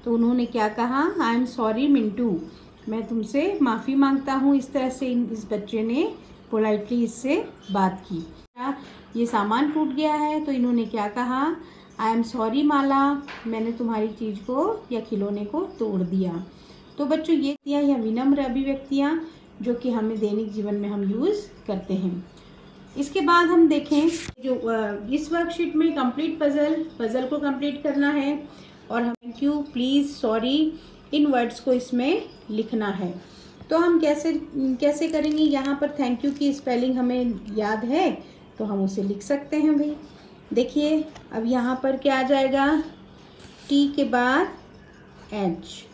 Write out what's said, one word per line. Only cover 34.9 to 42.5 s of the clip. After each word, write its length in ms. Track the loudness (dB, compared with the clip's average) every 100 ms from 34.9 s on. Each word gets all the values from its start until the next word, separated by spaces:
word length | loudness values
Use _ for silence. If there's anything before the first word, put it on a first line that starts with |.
| 2 0
करेंगे? 360 | 0 0 2
यहाँ 320 | 2 2 0 -2
पर 120 | -2
"thank 380 | 0 -2 0 -2
you" 120 | 0
की 160 | 0
spelling 420 | 0 -2 0 2 0
हमें 440 | 0 0 0 -4 -6 -4
याद 300 | -2 -2 0
है, 380 | 2 2 -2 -10 -20 -20 -10
तो 60 | -4
हम 180 | -2
उसे 200 | -2 -2
लिख 180 | -4 -4
सकते 360 | -2 -4 -2 0
हैं 200 | 2 2
भाई। 180 | 0 -4 -14 -20 -20 -20 -4
देखिए, 520 | -2 0 0 0 0 -2 -10 -10
अब 120 | -6 0
यहाँ 340 | 0 0 -2
पर 140 | -2 0
क्या 220 | 2 2
आ 40 |
जाएगा, 600 | 2 2 4